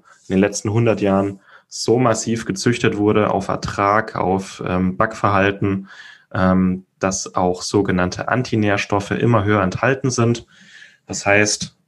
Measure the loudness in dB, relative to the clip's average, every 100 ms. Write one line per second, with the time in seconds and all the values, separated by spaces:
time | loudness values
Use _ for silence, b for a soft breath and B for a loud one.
0 | b b b 2 2 0 -2 0 2 2
1 | 2 2 0 -4 B B B -6 0 2
2 | 2 0 -2 -4 -4 -2 0 0 0 2
3 | 2 2 2 0 -2 -6 -6 0 2 2
4 | 0 -2 -2 -2 -4 -8 -4 -2 0 0
5 | -2 0 0 2 2 0 -2 -2 -6 B
6 | B B B -2 2 4 2 0 -6 -6
7 | -4 -4 -4 0 0 0 -2 0 2 0
8 | 0 -2 -2 -2 0 0 0 0 0 -2
9 | -2 0 2 2 2 2 0 0 -2 0
10 | -2 0 0 0 -6 B B B B B
11 | -12 -6 2 2 2 0 -8 -14